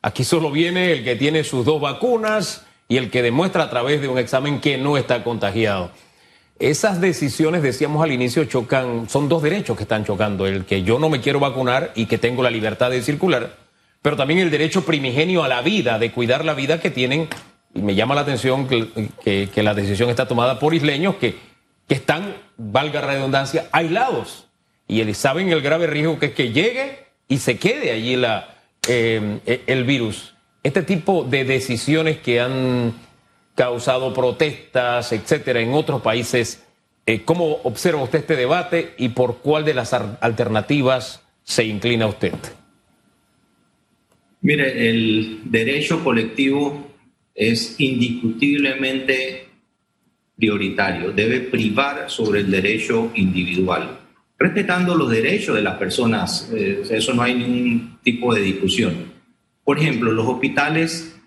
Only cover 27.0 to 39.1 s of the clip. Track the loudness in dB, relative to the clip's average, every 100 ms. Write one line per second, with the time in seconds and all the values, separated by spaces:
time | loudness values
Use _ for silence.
27 | -20 _ _ -2 0 0 0 0 -2 -2
28 | -2 0 2 0 -6 -20 _ _ 0 2
29 | 2 0 -2 -4 -2 -4 0 0 2 0
30 | 0 -6 -12 _ _ _ -2 0 0 0
31 | 2 0 2 0 2 0 0 -4 0 2
32 | 2 -2 0 0 2 0 0 0 0 -4
33 | -16 _ _ _ _ 0 0 2 0 0
34 | 0 0 0 2 -2 -2 -4 -2 0 -2
35 | -2 -4 0 -2 0 0 2 0 0 0
36 | 0 0 0 0 -2 -6 _ _ _ _
37 | -2 -2 0 0 2 0 -4 0 0 0
38 | 0 -2 0 0 2 2 2 -2 -2 -4
39 | -4